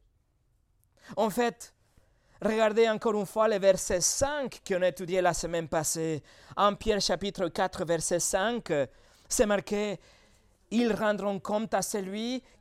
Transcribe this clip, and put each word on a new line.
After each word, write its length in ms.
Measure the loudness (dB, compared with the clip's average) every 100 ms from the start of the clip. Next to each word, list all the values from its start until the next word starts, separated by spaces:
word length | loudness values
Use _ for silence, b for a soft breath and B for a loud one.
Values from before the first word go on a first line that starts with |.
| _ _ _ _ _ _ _ _ _ _ B -2
En 140 | 0
fait, 440 | 2 0 -2 -12 _ _ _ _ b b b
regardez 440 | 0 2 4 4 4
encore 240 | 2 0
une 100 | 0
fois 240 | -2 2 2
le 100 | 4
verset 440 | 4 4 2 0
cinq 580 | 0 0 0 -2 -6 -8 -4
qu'on 140 | 2
a 60 | 2
étudié 340 | 0 -2 2
la 100 | 2
semaine 360 | 2 -2 -4 -2
passée. 540 | -2 0 -2 -2 -4 B B B
En 200 | B 2
Pierre 260 | 2 0 0
chapitre 480 | 0 0 -4 -4 -4
quatre, 380 | -2 -2 -2 -2
verset 340 | -2 0 -2
cinq, 500 | 0 0 0 -2 -2 -2 -2 b b b b
c'est 200 | 0 2
marqué, « 520 | 0 -2 -4 -4 -6 b b b b b b -4
Ils 220 | 0 2
rendront 480 | 2 0 0 -2 -4
compte 320 | -2 -4 -2
à 80 | -2
celui 600 | -2 -4 -6 -6 -6 -6 b b